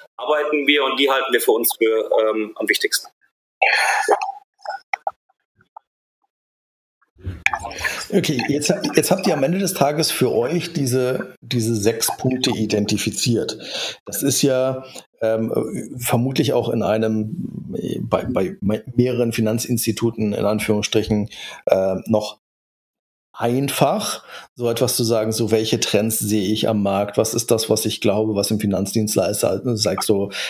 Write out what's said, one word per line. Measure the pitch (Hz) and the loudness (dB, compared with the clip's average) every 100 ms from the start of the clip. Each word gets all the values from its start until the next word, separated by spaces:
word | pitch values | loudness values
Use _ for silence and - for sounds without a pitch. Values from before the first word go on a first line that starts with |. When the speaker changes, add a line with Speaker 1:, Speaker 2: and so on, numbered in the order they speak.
| - - | -20 -10
Speaker 1:
arbeiten | 123 151 147 151 139 | -2 0 0 0 2
wir | 147 | 2
und | 131 127 | 2 0
die | 135 | 2
halten | 135 120 | 0 0
wir | 123 | 0
für | - | 2
uns | 113 117 - | 2 0 0
für, | 110 110 107 110 | 0 0 0 2
ähm, | 110 107 107 - | 2 0 -4 -4
am | 110 | -2
wichtigsten. | - - - - _ _ _ _ _ - - - - - - - - _ _ - - - - - - _ _ _ _ _ - _ _ _ _ _ _ _ _ _ _ _ _ _ _ - - - - - - - - - | 0 0 -4 -6 _ _ _ _ _ 0 0 0 -2 0 -2 -4 -10 _ _ -12 -12 -8 -8 -8 -12 _ _ _ _ _ -20 _ _ _ _ _ _ _ _ _ _ _ _ _ _ -12 -6 -6 -6 -8 -8 -6 -6 -2
Speaker 2:
Okay, | 190 - 131 117 | 0 0 -2 -2
jetzt, | 143 147 165 147 160 | -2 0 -2 0 0
jetzt | 151 | 2
habt | 185 190 | 0 0
ihr | |
am | 147 | 0
Ende | 139 185 | 0 0
des | 190 | -2
Tages | - 139 151 151 | 2 0 2 -2
für | - 127 | 2 2
euch | - 123 175 - | 2 0 -2 -2
diese, | - 131 127 127 127 - - | -2 0 0 0 -2 -6 -14
diese | 120 127 113 113 | -4 -2 0 2
sechs | 101 113 - - | 2 2 -2 -2
Punkte | 127 127 127 | 0 0 0
identifiziert. | 104 107 107 104 104 - - 123 110 - - - - - - - | 0 0 2 2 0 0 0 2 2 0 -6 -10 -8 -8 -10 -10
Das | - | -2
ist | 139 - | 0 2
ja | 143 127 131 131 131 - - _ | 2 4 2 -2 -8 -18 -20 _
ähm, | 110 113 110 - - - - 127 | 0 0 0 -2 -2 -6 -8 -8
vermutlich | 120 117 127 135 131 | -2 0 2 2 2
auch | 123 117 | 2 0
in | 117 | 0
einem, | 98 110 110 110 110 - - - - - | 0 2 2 0 -2 -6 -8 -10 -8 -6
äh, | - - | -6 -6
bei, | - - - | -2 -2 0
bei | 92 92 - | -2 -2 -2
me-, | 98 110 - 120 | -2 -2 0 2
mehreren | 123 117 117 | 2 2 0
Finanzinstituten | 113 107 113 - 117 - 107 117 113 107 | 2 0 0 0 -2 0 0 -2 0 -2
in | 101 101 | 2 2
Anführungsstrichen, | 107 - 107 - 110 - 107 101 - - - - | 0 2 0 2 0 2 0 0 -8 -16 -6 2
äh, | 95 95 95 - | 4 4 0 2
noch | 107 - - _ _ _ _ _ _ _ _ _ | 0 0 -10 _ _ _ _ _ _ _ _ _
einfach, | - 117 127 139 - 139 208 - - - - - - | -4 0 0 0 2 2 2 -4 -8 -12 -20 -20 -4
so | 120 | -2
etwas | 113 120 - | 2 0 2
zu | 113 | 2
sagen, | 113 113 | 2 0
so | 110 110 | 0 2
welche | 110 110 107 | 2 2 0
Trends | - 101 113 113 | 2 2 2 0
sehe | 107 107 95 | 0 2 2
ich | 107 110 | 0 2
am | 107 | 2
Markt, | 98 98 101 - | 2 2 2 0
was | 110 | 0
ist | 120 - | 0 0
das, | 110 - | 0 2
was | 110 110 | 0 0
ich | - | 0
glaube, | 113 101 110 101 | 0 2 2 0
was | 101 | 0
im | 107 | 0
Finanzdienstleister, | 104 92 98 113 107 - 92 104 - 95 127 110 | 2 0 0 0 0 2 0 0 0 0 -2 0
sag | 110 95 | 0 0
so, | - 101 98 - - | 0 2 0 -4 -8